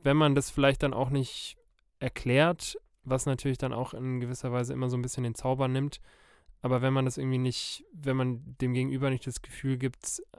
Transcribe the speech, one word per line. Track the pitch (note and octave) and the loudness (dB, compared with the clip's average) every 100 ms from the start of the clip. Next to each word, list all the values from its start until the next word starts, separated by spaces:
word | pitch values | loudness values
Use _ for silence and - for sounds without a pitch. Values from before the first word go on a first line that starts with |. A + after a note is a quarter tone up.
wenn | C#3 D3 | 4 6
man | D3+ | 6
das | C#3 C3+ | 6 2
vielleicht | - C#3 C3+ | 4 4 4
dann | C#3+ | 0
auch | A#2+ C3 | 0 0
nicht | C#3 B2+ - - - _ _ _ _ | 0 -2 -6 -12 -16 _ _ _ _
erklärt, | B2+ - A#2+ B2+ E3 F3 - - - _ | -8 -4 2 4 6 2 -4 -10 -14 _
was | C3 C3 D3 | -4 -2 0
natürlich | C3 C#3+ C3 | 0 0 -2
dann | C3 | -2
auch | A#2 C3 | -2 -4
in | - B2+ B2+ | -6 -4 -2
gewisser | A#2+ C#3 C3 | -4 -4 -4
Weise | B2 B2 | -2 -2
immer | C3 B2+ | -2 -2
so | B2+ | -2
ein | |
bisschen | B2 - | -2 -4
den | A#2+ A2+ | -4 -2
Zauber | C3 C3 C3 | -2 0 0
nimmt, | C3 C#3+ - - - - - - - | 0 -2 -6 -18 -20 -20 -20 -20 -8
aber | B2 B2+ | 0 2
wenn | C3 | 2
man | C3+ | 2
das | C3 B2 | 0 0
irgendwie | C3 C3 | -2 0
nicht, | B2+ - - - - | 0 -2 -6 -10 -14
wenn | G#3+ C#3 C3 | -8 -2 0
man | B2+ A#2+ C3+ B2+ | 0 -2 -8 -4
dem | B2+ | 0
Gegenüber | B2 C3+ C3+ C3+ | 0 0 0 0
nicht | B2+ - | 0 -4
das | - | -10
Gefühl | - - C#3 C3 | -12 -6 -2 -2
gibt, | C3+ - - - - | -2 -4 -8 -8 -10